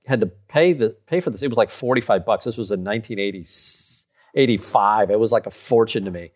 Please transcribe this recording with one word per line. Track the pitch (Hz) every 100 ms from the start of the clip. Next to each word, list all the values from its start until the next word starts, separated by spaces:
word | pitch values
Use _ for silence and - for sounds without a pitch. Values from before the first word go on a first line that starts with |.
| 135
had | 123
to | 95
pay | - _ 147 175
the, | 151 113
pay | - _ 180
for | 151
this. | 101
It | 135
was, | 117
like, | -
forty-five | - 123 127 - 98
bucks. | 98 101
This | 123 113
was | 104
in | 98
nineteen | 95 110 110 101
eighty, | 101 95 85 - - - - - - _ _
eighty-five. | 139 127 104 - 117 101 107 98
It | 107
was, | 113
like, | 113 101
a |
fortune | - - 117 113 117 98
to |
me. | 87 85